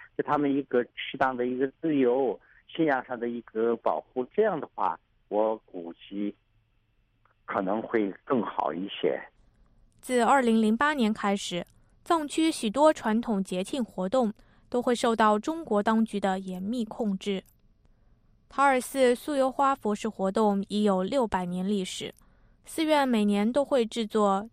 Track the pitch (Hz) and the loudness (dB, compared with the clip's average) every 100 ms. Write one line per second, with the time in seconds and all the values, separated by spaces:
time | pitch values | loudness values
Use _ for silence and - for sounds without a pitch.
0 | - - - 147 143 139 135 123 120 - | -10 -8 -2 0 2 0 0 -2 -2 -8
1 | - 131 131 123 123 127 135 - 165 139 | -12 -2 0 0 -4 -2 -4 -2 -2 2
2 | 123 131 127 92 _ _ - - 160 131 | 2 2 0 -4 _ _ -12 -2 0 0
3 | - 120 120 120 - 110 117 113 110 78 | -4 -6 -6 -8 -8 -2 0 0 -2 -2
4 | - 127 127 - 214 160 104 - 95 82 | -4 -8 -4 0 0 0 -8 -4 -4 -4
5 | _ _ _ 104 110 110 _ 92 85 - | _ _ _ 0 0 -2 _ -12 -12 -14
6 | - 101 104 - _ _ _ _ _ _ | -12 -6 -6 -8 _ _ _ _ _ _
7 | _ _ _ _ - 110 95 110 - 113 | _ _ _ _ -6 -4 -2 -4 -2 -2
8 | 98 - - 127 - - - 82 98 - | -2 -6 -2 -2 -2 -4 -4 -4 -8 -4
9 | 80 65 - _ _ _ _ _ _ _ | -2 -2 -8 _ _ _ _ _ _ _
10 | - 247 220 269 240 226 220 226 294 294 | -4 2 4 4 4 4 2 2 0 2
11 | 214 214 202 196 - 175 - _ _ _ | 0 0 -2 -2 -4 -8 -8 _ _ _
12 | - 339 294 - 320 - 220 254 311 311 | -2 0 0 0 0 0 -2 4 4 4
13 | 220 220 233 202 190 185 196 277 226 - | 0 -2 0 -4 -2 -4 -4 -4 -6 -6
14 | 185 262 220 - _ _ _ 240 247 240 | -2 0 0 -4 _ _ _ -2 0 0
15 | 240 226 214 214 311 330 320 208 214 220 | 0 4 4 4 0 -6 0 0 2 2
16 | 220 202 190 190 190 180 196 247 226 - | 0 0 -2 -2 -6 -8 -6 -6 -6 -4
17 | 220 190 202 190 - _ _ _ _ _ | -4 -2 -4 -6 -8 _ _ _ _ _
18 | _ _ _ _ _ - 277 254 - 269 | _ _ _ _ _ 2 2 2 -2 2
19 | 247 247 - 277 262 247 269 277 208 208 | 4 2 -2 0 0 2 0 0 -2 -4
20 | 220 - 190 208 214 196 - 208 208 185 | -6 -2 -2 2 2 2 -2 0 2 2
21 | 190 269 226 190 180 180 190 202 185 - | 0 0 0 -2 -4 -4 -2 -2 -4 -8
22 | - - _ _ _ _ - - 311 294 | -12 -14 _ _ _ _ -10 -4 2 4
23 | 262 226 208 202 214 269 269 277 226 240 | 4 2 2 2 2 0 2 0 0 -4
24 | 214 220 202 196 220 | -2 2 2 2 -4